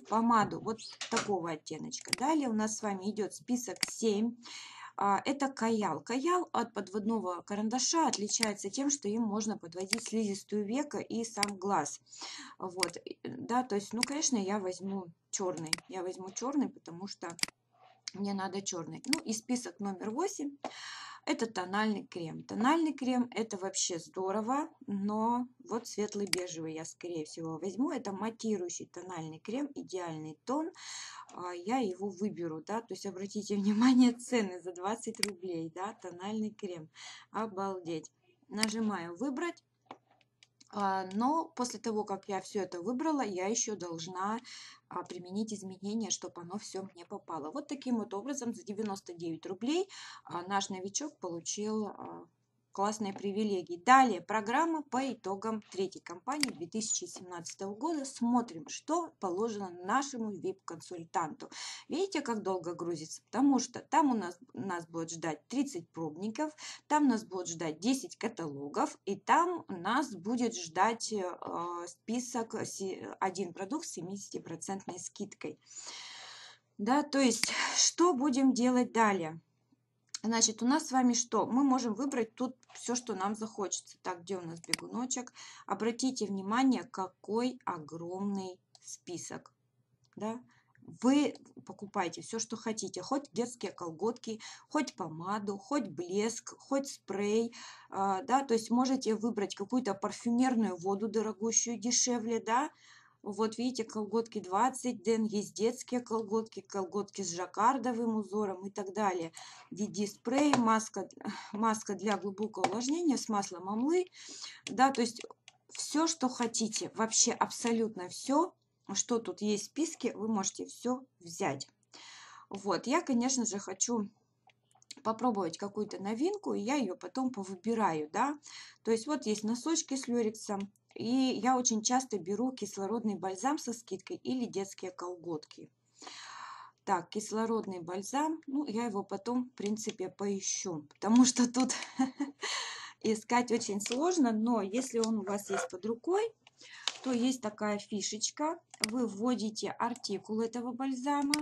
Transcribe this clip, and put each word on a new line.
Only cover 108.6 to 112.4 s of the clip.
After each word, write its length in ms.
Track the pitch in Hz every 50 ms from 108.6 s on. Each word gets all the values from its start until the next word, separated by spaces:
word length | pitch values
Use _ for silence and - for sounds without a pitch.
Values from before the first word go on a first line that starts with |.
| 196
и 40 | 196
так 220 | 196 208 196 190
далее. 400 | 180 208 214 196 180 180 165 165 - - - - - - - -
D 160 | 165 175 214
D 220 | 185 160 190 208 202
спрей, 440 | - - - 233 254 277 294 294 277
маска, 520 | 247 233 220 226 220 220 - - 202 185 - - - - 208 190 - - -
маска 420 | - 208 226 226 220 226 - - 202
для 220 | 180 190 220 202
глубокого 500 | 196 190 202 190 190